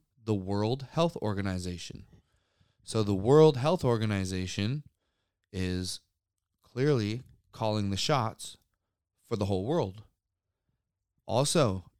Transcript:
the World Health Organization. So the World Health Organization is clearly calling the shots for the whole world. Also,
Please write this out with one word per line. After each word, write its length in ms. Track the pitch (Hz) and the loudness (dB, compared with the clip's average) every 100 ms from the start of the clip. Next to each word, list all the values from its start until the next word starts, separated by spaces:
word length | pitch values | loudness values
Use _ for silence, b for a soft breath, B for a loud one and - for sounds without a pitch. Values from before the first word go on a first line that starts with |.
| _ _ | _ _
the 100 | 110 | -4
World 520 | 101 92 101 107 131 131 | -2 -2 0 0 -2 -4
Health 240 | 160 170 - | -2 -2 -2
Organization. 880 | 107 98 98 92 90 87 - - - - _ _ _ _ _ _ | -4 -2 -2 -4 -6 -8 -12 -16 -20 -20 _ _ _ _ _ _
So 200 | - 110 | -4 -2
the 120 | 104 | 0
World 420 | 95 107 147 156 131 | 2 6 8 8 6
Health 280 | 147 180 | 0 0
Organization 1000 | 131 117 110 101 95 92 92 - 104 147 - _ _ _ _ _ _ | 0 0 0 -2 -2 -4 -6 -4 -4 -4 -10 _ _ _ _ _ _
is 480 | 92 92 90 90 - _ _ _ _ _ _ | -6 -4 -4 -4 -8 _ _ _ _ _ _
clearly 640 | _ 120 147 131 104 117 - - _ | _ -2 0 2 0 -4 -10 -20 _
calling 380 | - 110 107 101 | -4 0 0 0
the 60 | 95 | -2
shots 600 | - 143 110 - - - _ _ _ _ _ _ - | 0 0 0 -6 -16 -18 _ _ _ _ _ _ -8
for 80 | 107 | -2
the 100 | 101 | 0
whole 200 | 95 107 | 0 0
world. 360 | 170 101 104 - _ _ _ _ _ _ _ _ _ _ _ - | -2 -2 -6 -20 _ _ _ _ _ _ _ _ _ _ _ -2
Also, 580 | 110 143 170 120 92 - | 0 2 4 2 0 -8